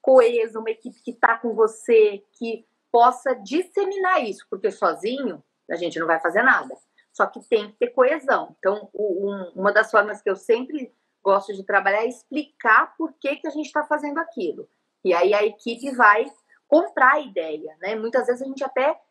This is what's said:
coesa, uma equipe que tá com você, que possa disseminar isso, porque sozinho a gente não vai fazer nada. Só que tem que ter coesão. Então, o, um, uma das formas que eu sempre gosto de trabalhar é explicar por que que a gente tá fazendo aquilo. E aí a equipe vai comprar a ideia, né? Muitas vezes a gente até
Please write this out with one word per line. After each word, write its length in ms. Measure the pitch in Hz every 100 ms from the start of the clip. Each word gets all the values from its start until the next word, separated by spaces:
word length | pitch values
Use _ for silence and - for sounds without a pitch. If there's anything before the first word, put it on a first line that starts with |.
coesa, 580 | - 262 233 240 220 220
uma 120 | 226
equipe 280 | 226 - _
que 120 | -
tá 240 | 240 240 233
com 160 | 240
você, 680 | 214 220 - - 226 208 196 _ _
que 260 | 226 226 _ _ _
possa 440 | 233 240 247 277
disseminar 880 | 254 196 311 370 - 381 392 370 359
isso, 220 | 233 190 _
porque 220 | 196 -
sozinho 720 | 190 185 156 196 262 247 151 _ _ -
a 60 |
gente 240 | 165 170 160
não 80 | 165
vai 120 | 160
fazer 240 | 170 185
nada. 320 | 254 214 - - _ _ _
Só 140 | -
que 140 | 196 220 _
tem 240 | 220 208
que 60 | _
ter 100 | 240
coesão. 680 | 262 254 320 269 202 - _
Então, 300 | 190 208 208
o, 380 | - 208 180 202
um, 200 | 196 180
uma 160 | 175 196
das 180 | 208 220
formas 320 | 220 208 202
que 80 | -
eu 60 |
sempre 580 | 190 - 233 262 302 247 _ _ _
gosto 300 | 196 196 196
de 100 | 196
trabalhar 380 | 190 202 196 208
é 40 | 240
explicar 880 | 254 _ 285 294 _ 233 226 320 -
por 160 | 320
que 240 | _ 277 294
que 100 | 320
a 20 |
gente 220 | 294 294
tá 120 | 302
fazendo 360 | 302 302 294 285
aquilo. 500 | - - 175 139 - _ _ _
E 80 | 185
aí 200 | 170 190
a 100 | 208
equipe 460 | 214 214 240 233 277
vai 300 | 254 214 214 277 _ _ _ _
comprar 460 | 302 381 - 254
a 60 | 294
ideia, 560 | 262 190 160 151 156 -
né? 160 | 185
Muitas 320 | 220 226 262 233
vezes 140 | 247
a 20 |
gente 180 | 269 269
até 360 | 269 254 277 311 _